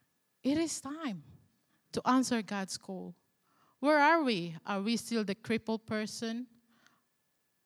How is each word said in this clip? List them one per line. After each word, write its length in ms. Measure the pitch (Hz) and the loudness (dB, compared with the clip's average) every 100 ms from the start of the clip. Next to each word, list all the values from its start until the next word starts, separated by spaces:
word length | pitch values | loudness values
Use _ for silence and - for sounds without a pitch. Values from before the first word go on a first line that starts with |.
| _ _ _ _ | _ _ _ _
It 140 | 247 302 | 0 0
is 220 | 330 - | 0 -4
time 440 | 269 302 302 180 143 - _ _ _ _ _ | -8 -8 -6 -8 -10 -20 _ _ _ _ _
to 80 | - - | -4 4
answer 360 | 254 247 233 | 4 4 0
God's 360 | 180 202 190 - | -2 -6 -6 -8
call. 380 | - 190 180 - _ _ _ _ _ _ | -10 -10 -10 -14 _ _ _ _ _ _
Where 180 | 277 302 | 4 6
are 240 | 285 330 | 6 6
we? 340 | 277 208 170 165 - | 4 0 -2 -8 -4
Are 160 | 202 | -2
we 160 | 202 233 | 0 -2
still 260 | - 233 | 0 -2
the 120 | 196 196 | -2 -4
crippled 500 | - 226 - 226 - | -2 -2 -2 -4 -4
person? 640 | 214 214 - 226 233 247 _ _ _ _ _ _ _ _ _ _ _ | -6 -6 -6 -6 -6 -8 _ _ _ _ _ _ _ _ _ _ _